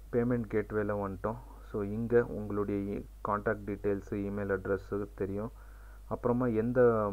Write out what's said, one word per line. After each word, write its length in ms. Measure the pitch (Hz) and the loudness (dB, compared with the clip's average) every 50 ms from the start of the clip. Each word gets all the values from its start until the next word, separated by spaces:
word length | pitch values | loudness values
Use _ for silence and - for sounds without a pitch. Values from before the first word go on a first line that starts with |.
| - - - | -12 -2 0
பேமெண்ட் 320 | 120 117 120 127 120 117 104 | 2 4 4 2 2 0 0
கேட்வேல 680 | - 107 101 - 110 107 104 101 104 104 101 95 95 | 0 0 0 2 0 0 2 2 0 0 0 -2 -4
வந்துட்டோம். 200 | 92 - 107 113 120 - - - - - - | -2 -4 -4 -4 -4 -8 -14 -16 -18 -16 -6
So, 120 | - 113 101 | -4 -2 -2
இங்க 420 | 101 104 110 117 113 120 120 120 | -2 -2 -2 0 6 6 6 6
உங்களுடைய 760 | 120 - 101 107 104 104 104 104 101 101 101 98 101 98 - - - - - - - | 4 -2 -6 -4 -2 0 0 0 2 0 0 0 -2 -4 -4 -6 -10 -16 -6 -2 0
கான்டாக்ட் 380 | 104 104 101 113 107 104 101 | 0 2 2 0 0 0 -2
டீட்டெயில்ஸ், 440 | 104 101 95 - 101 101 98 95 - | -6 -6 -2 0 0 0 0 -2 -4
இமெயில் 480 | - 104 98 101 101 104 101 98 98 95 | -4 -2 -2 -2 -2 -4 0 0 0 0
அட்ரஸ் 500 | 95 98 98 95 - - 101 101 104 98 - | 2 0 0 0 0 -4 -4 -4 -4 -4 -4
தெரியும். 380 | - 101 95 98 101 107 120 - - - - - - - - - - - - | -4 -4 -2 -2 -4 -4 -6 -8 -12 -18 -18 -18 -18 -16 -18 -16 -16 -8 -6
அப்புறமா 380 | 113 - - 123 120 123 127 | -6 0 2 2 2 4 2
எந்த 640 | 123 113 110 110 120 123 127 123 120 117 110 107 101 | 2 2 2 2 2 4 6 8 8 8 6 2 0